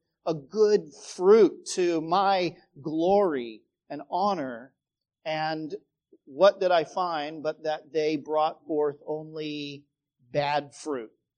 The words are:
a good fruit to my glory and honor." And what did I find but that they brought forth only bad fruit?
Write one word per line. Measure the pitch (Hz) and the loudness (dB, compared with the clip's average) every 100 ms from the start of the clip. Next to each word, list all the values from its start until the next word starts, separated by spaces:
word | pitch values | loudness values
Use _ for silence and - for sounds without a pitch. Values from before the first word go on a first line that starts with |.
| _ _ - | _ _ -6
a | 160 | -6
good | 135 208 214 208 156 - - - | -4 2 4 4 0 -16 -16 2
fruit | 185 226 190 - - | 8 8 8 4 -8
to | - 175 165 | -2 0 0
my | 160 180 196 196 175 165 _ 151 | 0 0 2 2 0 -6 _ -14
glory | 143 160 170 202 196 139 117 110 _ _ - | -8 -2 2 2 2 -2 -6 -14 _ _ -16
and | 147 - | -16 -8
honor." | 180 202 185 131 117 131 _ _ _ _ _ 160 | -4 -2 -2 -6 -10 -14 _ _ _ _ _ -6
And | 156 156 156 156 185 _ _ _ _ - | -4 -4 -6 -8 -12 _ _ _ _ -10
what | 135 196 196 | 4 4 4
did | 185 | 2
I | 175 | 2
find | 151 185 180 160 147 160 | 0 -4 -4 -4 -6 -6
but | 147 156 | -8 -6
that | 156 156 - | -6 -8 -6
they | 156 151 156 | -2 -2 -2
brought | 131 156 156 175 - | -2 0 0 -2 -6
forth | 156 147 143 - | -2 -2 -4 -8
only | 156 156 156 156 147 143 143 143 _ _ _ 120 | -10 -10 -10 -8 -8 -10 -14 _ _ _ _ _
bad | 143 143 147 143 - | -4 0 -2 -4 -12
fruit? | 156 135 110 _ _ | -8 -8 -8 _ _